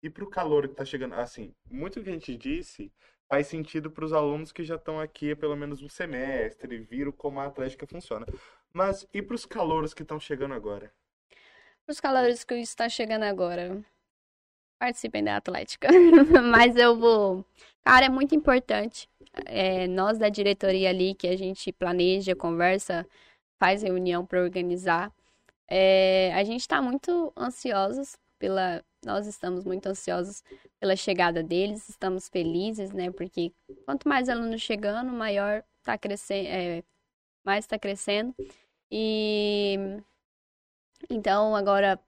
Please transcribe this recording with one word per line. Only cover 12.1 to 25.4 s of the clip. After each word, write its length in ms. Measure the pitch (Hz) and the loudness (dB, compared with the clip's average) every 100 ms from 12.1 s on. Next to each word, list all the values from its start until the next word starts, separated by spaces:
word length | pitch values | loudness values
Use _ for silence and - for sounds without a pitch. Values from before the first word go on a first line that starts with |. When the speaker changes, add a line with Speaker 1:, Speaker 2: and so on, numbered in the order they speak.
| 262 247 240 | 2 2 0
Speaker 2:
que 100 | - 240 | -4 -8
estão 320 | 233 - 233 | -8 -6 -6
chegando 360 | - 220 220 | -4 -4 -2
agora, 600 | 208 196 180 175 180 196 208 _ _ _ _ _ _ _ _ _ | -2 -2 -4 -4 -8 -10 -14 _ _ _ _ _ _ _ _ _
participem 440 | 247 233 226 214 | -6 -4 -8 -4
da 140 | 104 104 | -2 -2
Atlética. 500 | - 180 - - - | -4 -8 -8 -2 8
<laughs> 640 | 359 349 330 294 320 240 | 10 12 12 12 8 8
Mas 240 | 233 240 240 | 8 8 8
eu 200 | 240 233 | 6 8
vou... 440 | 233 220 202 185 196 _ - _ | 6 6 4 0 -8 _ -20 _
Cara, 220 | - 254 262 | 6 8 8
é 40 | |
muito 260 | 262 277 311 | 4 2 2
importante. 720 | 302 254 254 214 220 - - _ - - - | 4 2 2 -2 -2 -10 -20 _ -16 -14 -8
É, 420 | - 190 185 185 | 0 0 0 0
nós 300 | 185 196 220 | 0 0 2
da 100 | 214 | 0
diretoria 600 | 208 202 196 196 190 190 | 2 0 0 2 2 2
ali, 260 | 185 185 190 | 2 0 0
que 120 | 180 | -2
a 80 | 185 | -2
gente 360 | 190 190 - | -4 -8 -10
planeja, 640 | - 180 180 180 190 190 185 | -6 -4 2 2 2 0 -2
conversa, 720 | 170 170 175 190 - 175 175 _ _ _ _ _ | -2 0 2 0 -2 -8 -8 _ _ _ _ _
faz 220 | 185 196 | 0 0
reunião 420 | 208 185 180 175 185 | -2 -2 -2 -2 -2
pra 160 | 180 | 0
organizar. 680 | 180 185 175 180 185 170 196 _ _ _ | 0 -2 -4 -4 0 -2 -2 _ _ _